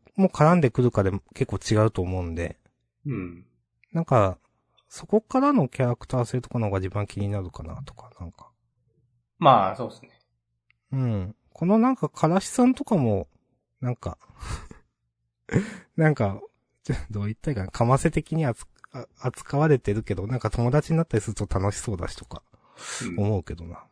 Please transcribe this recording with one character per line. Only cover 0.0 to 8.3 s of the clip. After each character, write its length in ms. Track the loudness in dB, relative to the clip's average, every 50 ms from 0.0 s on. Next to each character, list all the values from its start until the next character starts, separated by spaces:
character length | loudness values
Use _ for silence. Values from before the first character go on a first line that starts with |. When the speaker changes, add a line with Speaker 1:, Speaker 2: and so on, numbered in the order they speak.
| _ _ _
Speaker 1:
も 120 | 2 2 2
絡 260 | 4 6 6 6 8
ん 60 | 6
で 100 | 4 4
く 120 | 4 4
る 80 | 2 4
か 120 | 4 2
で 100 | 2 2 0 -2 -6 _ -6
結 400 | -6 -4 -2 -2 -6 -2 2 4
構 80 | 4
違 40 | 4
う 40 | 4
と 120 | 2 -2
思 180 | -4 -4 -4 -4
う 20 | -4
ん 100 | -4 -4
で。 240 | -6 -6 -6 -8 -12 _ _ _ _ _ _ _ _ _
Speaker 2:
う 100 | -6 -6
ん。 320 | -6 -6 -8 -12 -16 -20 _ _ _ _ _ _ _ _ _
Speaker 1:
な 100 | -6 -6
ん 20 | -2
か、 340 | 2 4 4 4 2 0 -6 _ _ _ _ _ _ _ _ _ _
そ 180 | -20 -20 -6
こ 140 | 0 0 0
か 200 | 0 _ 0 2
ら 120 | 2 4
の 160 | 4 4 2 0
キ 140 | 0 0
ャ 40 | 0
ラ 100 | 0 0
ク 100 | -2 -4
タ 120 | -4 -2 -2
ー 60 | -2
性 160 | -2 -2 -6
と 80 | -6 -4
か 100 | -4 -2
の 80 | -2
方 60 | 0 0
が 40 | -2
自 100 | -2 -2
分 120 | -4 -4
は 60 | -6
気 140 | -4 -4 -6
に 80 | -4 -4
な 120 | -4 -4
る 100 | -6 -8
か 120 | -10 -12 -12
な 180 | -12 -12 -12
と 100 | -14 -16
か、 180 | -18 -20 -20 -20 _ _
な 60 | -14
ん 60 | -14